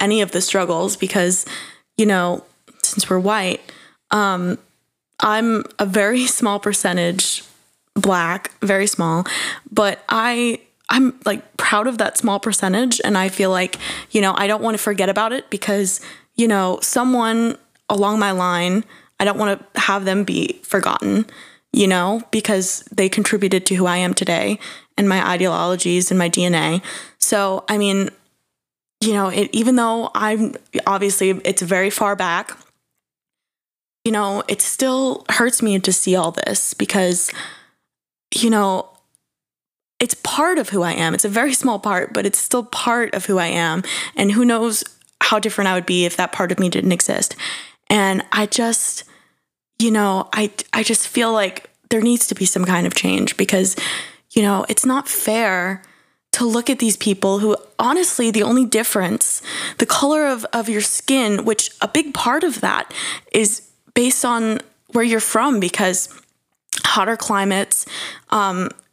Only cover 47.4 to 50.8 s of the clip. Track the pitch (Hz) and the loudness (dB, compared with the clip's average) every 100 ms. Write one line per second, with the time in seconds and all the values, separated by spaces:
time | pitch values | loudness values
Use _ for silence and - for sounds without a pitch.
47.4 | - - - _ - 214 196 190 - 208 | -10 -10 -14 _ 0 2 2 0 -2 -2
48.4 | 208 - 233 226 - - - - _ _ | 0 0 0 0 -2 -6 -12 -20 _ _
49.4 | _ _ _ - 226 214 202 190 - - | _ _ _ -2 2 2 2 0 -2 -2
50.4 | 208 - - 226 | -2 -4 -6 -4